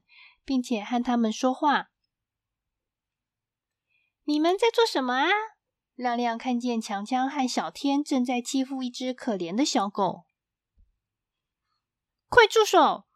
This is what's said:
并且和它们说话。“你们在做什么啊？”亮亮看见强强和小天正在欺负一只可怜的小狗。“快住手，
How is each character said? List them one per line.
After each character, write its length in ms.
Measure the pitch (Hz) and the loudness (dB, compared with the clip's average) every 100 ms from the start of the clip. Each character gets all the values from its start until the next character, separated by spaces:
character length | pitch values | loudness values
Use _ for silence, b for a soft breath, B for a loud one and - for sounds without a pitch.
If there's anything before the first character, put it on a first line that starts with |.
| b b b b - | b b b b -4
并 160 | 262 | -4
且 220 | 247 220 | -2 -4
和 180 | 202 247 | -2 -2
它 160 | 240 240 | 0 0
们 160 | 220 | 0
说 180 | - 254 | 0 -2
话。 360 | 254 302 220 - _ _ _ _ _ _ _ _ _ _ _ _ _ _ _ _ _ _ _ _ _ _ _ 294 | 0 2 0 -2 _ _ _ _ _ _ _ _ _ _ _ _ _ _ _ _ _ _ _ _ _ _ _ -2
“你 140 | 302 | 2
们 160 | 330 392 | 2 2
在 120 | 453 | 2
做 160 | 480 453 | 4 2
什 180 | 294 | 0
么 120 | 254 254 | -2 0
啊？” 140 | 320 415 440 - _ _ _ - | 0 0 -4 -14 _ _ _ -6
亮 200 | 247 240 | -4 -2
亮 220 | 240 226 | -2 -4
看 220 | 254 240 | -4 -2
见 200 | 247 226 | -2 -4
强 240 | - 202 | -4 -8
强 240 | 208 254 269 | -4 -2 -2
和 220 | 285 254 | -2 -2
小 220 | - 170 | -2 -6
天 320 | - 277 285 | -4 -2 0
正 200 | 294 262 | 0 0
在 160 | 247 247 | 0 -2
欺 240 | 247 269 | -2 -2
负 200 | 262 269 | -2 -6
一 80 | 247 | -8
只 200 | - 254 | -6 -8
可 240 | 254 - 196 | -6 -6 -4
怜 200 | 170 208 | -4 -2
的 100 | 311 | 0
小 240 | 247 202 | 0 -2
狗。 360 | - 185 - - _ _ _ _ _ _ _ _ _ _ _ _ _ _ _ _ _ _ _ _ | -2 -2 -4 -14 _ _ _ _ _ _ _ _ _ _ _ _ _ _ _ _ _ _ _ _
“快 160 | - 427 | 6 6
住 180 | 440 | 4
手， 440 | 415 359 240 185 - | 4 6 4 2 -8